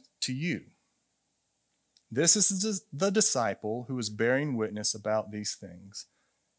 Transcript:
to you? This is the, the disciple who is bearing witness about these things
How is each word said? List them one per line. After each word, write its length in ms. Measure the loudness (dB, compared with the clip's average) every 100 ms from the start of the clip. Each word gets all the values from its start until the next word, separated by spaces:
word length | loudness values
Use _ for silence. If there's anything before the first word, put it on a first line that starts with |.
| _ _
to 120 | -8
you? 340 | -4 -4 -6 -10 _ _ _ _ _ _ _ _ _ _ _ _ _ _
This 240 | 2 4
is 280 | 6 6 6
the, 180 | 0 -4 -8
the 180 | -2 0
disciple 760 | 4 4 4 0 -2 -4 -6 -6
who 100 | -6
is 120 | -4
bearing 460 | 0 0 2 0 -2
witness 380 | -4 -2 -4
about 360 | -4 -2 -2 -2
these 240 | -8 -8
things 520 | -8 -12 -18 -18 -18 -18 _ _ _ _